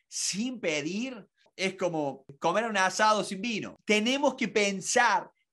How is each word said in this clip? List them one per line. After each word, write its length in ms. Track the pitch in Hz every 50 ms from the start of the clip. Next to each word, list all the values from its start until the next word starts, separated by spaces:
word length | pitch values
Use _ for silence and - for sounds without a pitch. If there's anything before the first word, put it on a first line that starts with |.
| _
sin 540 | _ - - - - - 185 226 254 262 214
pedir 640 | - 180 156 151 143 156 180 202 240 269 254 220 180 _ _ _ _ _ _
es 180 | - 185 190 190
como 500 | 190 190 175 165 160 151 139 135 - _ _ 143 _
comer 280 | - 165 175 202 226
un 100 | 233 214
asado 480 | 202 190 185 185 - 214 214 214 214 190
sin 160 | - 202 190
vino. 400 | 190 240 226 190 139 101 87 - _
Tenemos 520 | - 208 214 208 233 262 277 285 277 262
que 100 | 262 -
pensar 800 | 202 - 226 208 202 196 190 170 - - 247 240 233 202 180 - - _ _ _ _